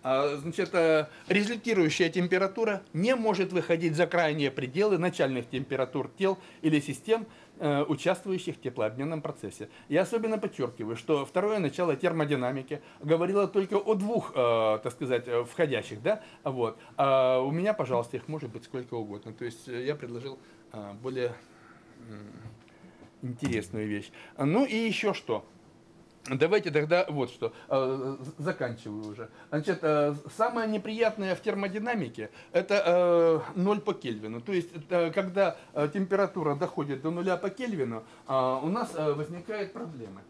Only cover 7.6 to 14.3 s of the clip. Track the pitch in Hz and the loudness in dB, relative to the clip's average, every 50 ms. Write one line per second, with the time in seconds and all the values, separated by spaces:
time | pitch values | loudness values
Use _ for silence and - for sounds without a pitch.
7.6 | - 151 147 139 147 147 151 143 - 170 185 180 - 202 185 175 180 - 147 - | -2 0 2 2 2 0 -2 0 0 0 0 0 -2 -4 -4 -4 -4 -6 -10 -6
8.6 | - 131 120 - 110 107 117 127 139 156 165 156 147 160 147 - - 101 - - | -8 -8 -4 -2 -2 -2 -2 -4 -6 -6 -6 -6 -6 -8 -10 -8 -10 -12 -10 -12
9.6 | 107 - - - - - 139 160 190 180 233 226 214 226 220 208 208 196 - - | -14 -16 -16 -20 -8 0 2 2 2 2 0 -2 0 0 -2 -2 -4 -6 -4 -4
10.6 | 135 120 - - 113 107 117 123 - - 156 143 135 131 - 185 185 208 220 214 | -4 -4 -4 -6 -6 -6 -6 -8 0 0 0 0 0 -2 -2 0 0 2 0 0
11.6 | 180 143 143 - 180 170 147 139 - 175 165 165 151 143 147 131 123 123 135 139 | 0 -2 0 0 0 0 0 2 0 0 2 2 0 0 0 0 0 -2 -2 -4
12.6 | 131 - 147 143 - - - - - 147 160 165 175 180 196 202 202 190 - 202 | -6 -8 -10 -10 -10 -16 -20 -10 0 2 2 4 4 2 2 2 2 2 2 0
13.6 | 196 185 208 202 - - 214 196 196 208 240 214 - - | 0 2 0 -2 2 2 2 2 2 0 0 0 -2 -2